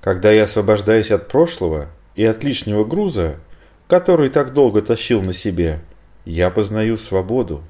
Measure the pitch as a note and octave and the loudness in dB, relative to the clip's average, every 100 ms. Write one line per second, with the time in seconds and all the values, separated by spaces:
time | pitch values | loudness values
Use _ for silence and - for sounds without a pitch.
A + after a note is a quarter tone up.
0 | - F#2 G#2 G#2+ G#2 - G2+ G#2+ G2+ A2 | -2 2 4 6 4 0 2 2 4 2
1 | G#2+ G#2 - C3+ E3 - F2 D#2 D2 - | 2 -2 0 0 0 0 -4 -4 -8 -16
2 | _ - A2 A2 C#3+ B2+ - G#2 G#2+ E3 | _ -2 0 0 -4 -4 -2 -2 0 -2
3 | G#3 A#2+ E2 D2+ - - _ _ _ F3 | -2 -2 -4 -6 -16 -20 _ _ _ 2
4 | F3+ E3+ C3+ C#3 C3 C3 C3 G#2+ G#2+ A#2 | 4 2 2 0 0 2 4 2 0 -4
5 | - A#2 F#2+ F2+ G#2+ F2 E2 D#2 - - | 0 -2 0 -4 -6 -2 -2 -2 -12 -20
6 | _ _ - E2 F2+ F2+ G2 G#2+ A2 A2 | _ _ -10 -2 0 0 -2 -2 -2 -4
7 | - F#2+ F#2+ B2 G#2 D2+ D#2+ | -4 -4 -2 -4 -4 -8 -12